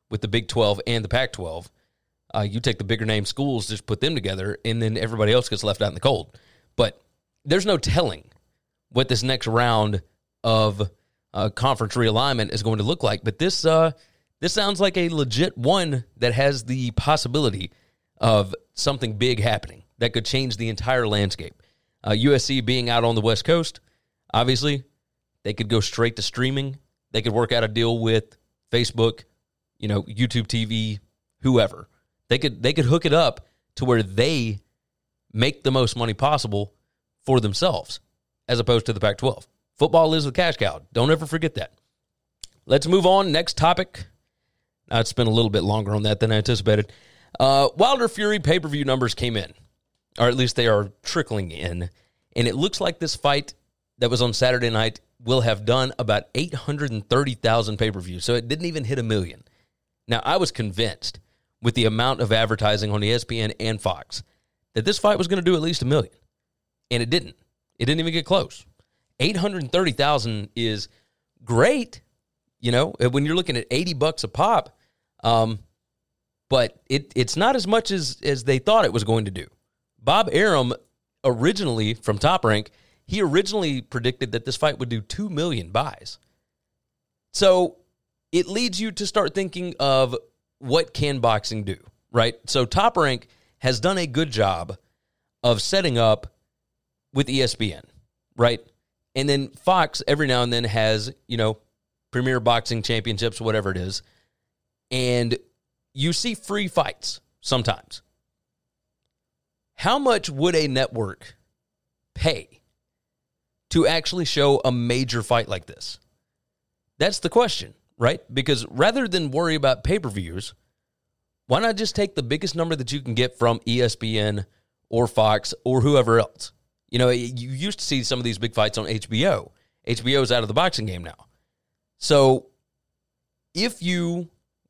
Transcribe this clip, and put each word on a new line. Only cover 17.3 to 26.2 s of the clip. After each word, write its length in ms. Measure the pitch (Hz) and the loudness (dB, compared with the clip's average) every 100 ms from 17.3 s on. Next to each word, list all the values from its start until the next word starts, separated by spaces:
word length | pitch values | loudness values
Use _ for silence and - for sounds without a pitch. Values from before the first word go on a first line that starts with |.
| 131 135 95 90 - _ _ _ _ | 0 0 -2 -8 -14 _ _ _ _
of 360 | 113 107 95 95 _ | 4 4 2 -4 _
something 420 | - - 139 120 107 | -4 -2 -2 -4 0
big 240 | 123 120 | 0 2
happening 440 | 107 107 - - _ _ | 0 0 -4 -16 _ _
that 140 | 117 | -2
could 120 | 120 | -2
change 320 | 110 135 131 104 | -2 -2 -2 -4
the 120 | 113 | -6
entire 380 | 107 - 127 113 | -4 -2 0 2
landscape. 480 | 104 101 - - - _ _ _ _ 107 | 2 0 -2 -12 -18 _ _ _ _ -2
Uh, 60 | |
U 220 | 107 135 | 2 4
S 100 | 135 | 4
C 160 | - 135 | 2 -2
being 300 | 113 127 120 | 0 0 2
out 140 | 120 | 2
on 100 | 117 | 2
the 60 | 113 | 2
West 240 | 107 110 | 2 0
Coast, 360 | - 170 165 - _ _ _ _ _ | 2 0 0 -8 _ _ _ _ _
obviously, 520 | 107 123 127 147 139 131 _ _ _ _ _ | 0 2 2 0 -2 -6 _ _ _ _ _
they 120 | 98 | -8
could 140 | 104 110 | -6 0
go 120 | 113 | 0
straight 360 | 101 - 117 | 0 0 0
to 60 | 110 | 0